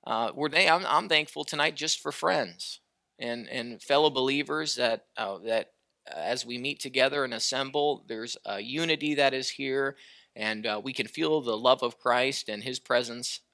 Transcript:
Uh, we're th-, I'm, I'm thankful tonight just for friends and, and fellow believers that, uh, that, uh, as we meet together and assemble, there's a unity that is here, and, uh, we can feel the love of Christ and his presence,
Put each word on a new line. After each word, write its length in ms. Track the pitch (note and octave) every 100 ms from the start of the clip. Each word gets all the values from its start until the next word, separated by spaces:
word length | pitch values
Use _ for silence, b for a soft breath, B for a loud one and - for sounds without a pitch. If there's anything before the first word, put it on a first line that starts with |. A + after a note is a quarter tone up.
Uh, 280 | - A2+ A2+
we're 140 | C#3 D3+
th-, 200 | D3+ F#3
I'm, 160 | E3+ F#3+
I'm 220 | D3+ F3+
thankful 360 | D#3 D3+ D3
tonight 320 | D3 D3+ D#3 D3+
just 240 | D#3 -
for 100 | D3+
friends 720 | - E3 D#3+ G2+ F2 - - _ _ _ _
and, 300 | A#2+ A#2 A2+
and 320 | C3 A#2+ A2+
fellow 300 | - C#3+ D3+
believers 640 | C3 C3 C#3+ C#3+ D3+ D3+
that, 320 | - B2 A2 _ -
uh, 220 | G#2 F#2+
that, 340 | A2 A2+ - _ _ _ -
uh, 100 | D2
as 280 | E2 B2 A#2
we 120 | A#2+
meet 200 | C3+ C#3+
together 460 | C3+ C3 C3+ C#3+
and 100 | C3
assemble, 720 | A2+ - C3 C3+ D3 D3 C3+ -
there's 300 | A2 A#2 -
a 160 | - G2+
unity 540 | A2 C#3+ E3 D#3 D3
that 200 | C#3+ C#3
is 160 | C3 B2+
here, 460 | - C3+ C3+ C3+ C3+ B B B -
and, 300 | G#2+ G#2+ A2
uh, 140 | G#2+
we 100 | B2+
can 160 | B2+ A2+
feel 320 | - D#3 D#3
the 180 | A#2+ A2
love 240 | B2 C3
of 160 | A#2+ -
Christ 500 | B2 B2 C3 C3+ -
and 140 | G#2
his 160 | A2+ B2+
presence, 600 | - B2 A#2 A#2+ B2 - _